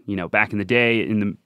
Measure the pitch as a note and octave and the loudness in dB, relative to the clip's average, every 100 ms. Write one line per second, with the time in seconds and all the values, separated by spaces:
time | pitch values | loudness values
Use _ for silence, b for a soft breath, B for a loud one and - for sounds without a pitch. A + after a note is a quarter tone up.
0 | - F#2+ F2 G#2 G#2+ G#2 F#2+ A#2+ A#2+ A#2 | -8 -6 -2 0 0 -2 0 2 2 2
1 | F#2 G#2+ G2+ - | 0 -2 -2 -6